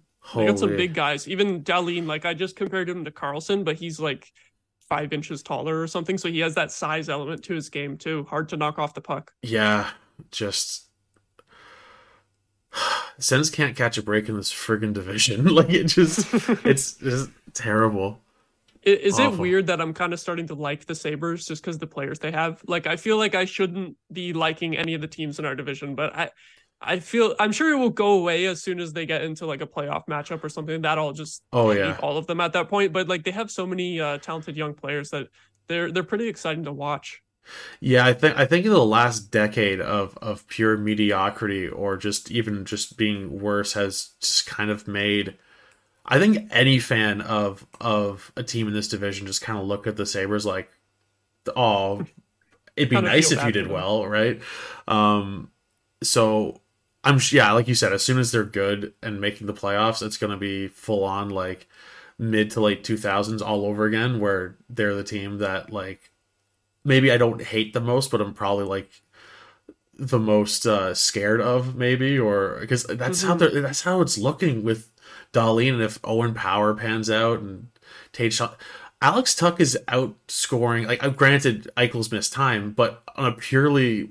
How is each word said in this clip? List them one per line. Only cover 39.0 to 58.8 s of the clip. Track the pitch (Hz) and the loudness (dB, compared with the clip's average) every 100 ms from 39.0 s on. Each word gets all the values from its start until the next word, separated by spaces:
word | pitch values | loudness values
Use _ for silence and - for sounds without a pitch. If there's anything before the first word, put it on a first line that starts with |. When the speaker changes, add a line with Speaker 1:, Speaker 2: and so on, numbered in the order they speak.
| 120 110 101 | 4 2 -2
Speaker 2:
decade | 110 104 107 104 95 | 2 2 2 0 0
of, | - 104 98 - | -2 -2 -2 -6
of | 110 101 - | -8 -8 -8
pure | - 110 110 | 0 2 4
mediocrity | 104 107 104 98 98 - 107 98 87 | 2 2 2 2 0 -2 -4 -4 -6
or | - 98 95 | -4 -4 -4
just | 104 101 - | -4 -4 -4
even | 120 110 101 92 | -4 -2 -4 -6
just | 104 - - | -6 -6 -2
being | 107 101 95 82 | 0 -2 -6 -6
worse | 101 104 101 | -2 -2 -2
has | 107 98 95 - _ | -2 -2 -4 -10 _
just | - - - | -4 -2 -2
kind | - 104 | -4 -2
of | 104 - | -2 -4
made, | 101 104 104 98 - _ _ _ _ _ _ - | -2 0 0 -2 -8 _ _ _ _ _ _ 0
I | 135 | 4
think | 202 214 - | 6 4 2
any | 117 131 131 | 2 4 4
fan | 117 117 110 104 | 2 2 2 0
of, | 98 107 101 98 - - | -2 -2 -2 -4 -12 -8
of | 117 107 101 98 - - | -2 0 0 -4 -12 -10
a | |
team | 117 117 107 | -6 -4 -2
in | |
this | 104 104 | -4 -4
division | 104 101 95 98 | -4 -4 -6 -6
just | 95 - | -6 -6
kinda | 107 | -6
look | 98 101 117 | -4 -4 -4
at | 107 | -4
the | 98 | -4
Sabres | 101 98 104 104 | -4 -2 -2 -2
like, | 92 90 _ _ _ _ _ _ _ - - | -4 -8 _ _ _ _ _ _ _ -6 2
"Oh, | 117 - 98 101 190 _ _ _ _ _ _ - | 4 4 2 -2 -6 _ _ _ _ _ _ -2
it'd | 135 | 2
be | 117 | 2
Speaker 1:
Kinda | 95 | 4
Speaker 2:
nice | 131 160 | 4 4
Speaker 1:
feel | |
Speaker 2:
if | 160 | 4
you | 143 | 2
Speaker 1:
bad | |
Speaker 2:
did | 104 82 | 0 -2
Speaker 1:
for | |
them. | 92 92 | -2 0
Speaker 2:
well," | 107 98 | 0 0
right? | 104 113 117 - - - - - | 2 2 0 -8 -14 -14 -12 0
Um, | 107 104 104 98 98 - _ _ _ _ _ | 4 6 4 2 -6 -12 _ _ _ _ _
so | 117 - 110 107 90 - _ _ _ _ | 0 4 4 4 0 -6 _ _ _ _
I'm | 139 139 | 4 4
sh-, | - 143 | 6 6
yeah, | 107 | 6
like | 113 123 | 6 4
you | 120 | 2
said, | 104 | 2
as | 98 | 2
soon | - 127 | 2 2
as | 120 | 2
they're | 117 107 | 0 0
good | 101 98 101 | -2 -2 -2